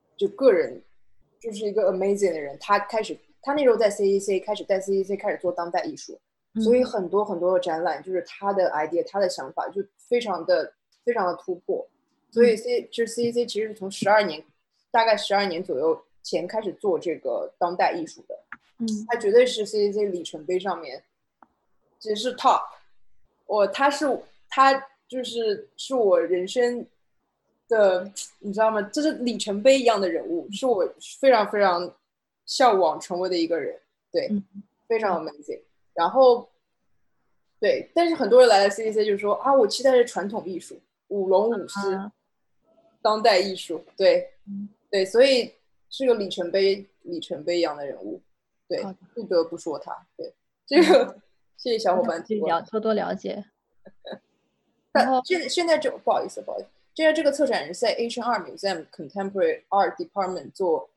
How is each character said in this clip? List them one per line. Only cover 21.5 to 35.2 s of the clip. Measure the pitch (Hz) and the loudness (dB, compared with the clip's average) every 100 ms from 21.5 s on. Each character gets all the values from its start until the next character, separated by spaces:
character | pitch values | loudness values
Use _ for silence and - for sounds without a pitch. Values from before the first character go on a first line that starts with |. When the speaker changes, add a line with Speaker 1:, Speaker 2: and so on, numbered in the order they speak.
| _ _ _ _ _ | _ _ _ _ _
Speaker 1:
只 | 220 208 | -6 -4
是 | 247 247 | -4 0
top。 | 262 185 - - _ - - - _ _ - | 2 2 -2 -16 _ -20 -20 -20 _ _ -4
我， | 208 196 | 0 0
他 | 202 277 | 2 0
是， | 285 294 - - _ - | 2 -2 -2 -8 _ -4
他 | 262 269 269 - _ _ | 4 4 4 -2 _ _
就 | 254 | -10
是， | 233 233 220 196 - - | -6 -4 -2 -2 -8 -16
是 | - | -4
我 | 262 202 175 | 0 4 4
人 | 165 180 190 | 2 -2 -2
生 | 254 240 240 240 _ _ _ _ _ _ _ - | 0 0 -2 -10 _ _ _ _ _ _ _ -2
的， | 220 196 180 202 - - _ | 4 4 2 -4 -12 -16 _
你 | 202 | -6
知 | 196 | 0
道 | 220 | 2
吗？ | 214 | 0
这 | 202 302 | -2 -2
是 | 302 - | -2 -2
里 | 247 208 | -4 -4
程 | 214 202 | -6 2
碑 | 254 269 | 4 6
一 | |
样 | 233 208 | 4 2
的 | 185 | 0
人 | 165 190 | -4 -4
物， | 170 139 | -6 -6
是 | 196 262 | -4 -2
我 | 202 165 - - - | 0 -2 -6 -20 0
非 | 269 | 4
常 | 233 202 | 4 4
非 | 208 | 2
常 | 196 175 175 - _ _ _ _ - | 2 2 -4 -12 _ _ _ _ -6
向 | - 247 196 | 2 4 4
往 | 165 147 | 2 0
成 | - 180 | -6 -4
为 | 185 | -2
的 | 175 | -2
一 | 165 | -2
个 | 165 | -2
人。 | 110 117 _ _ _ | -4 -10 _ _ _
对， | 208 - | -4 -2
Speaker 2:
嗯。 | 202 - 202 - _ - | -4 -6 -16 -20 _ -4
Speaker 1:
非 | 226 | -2
常 | 208 170 | 0 -2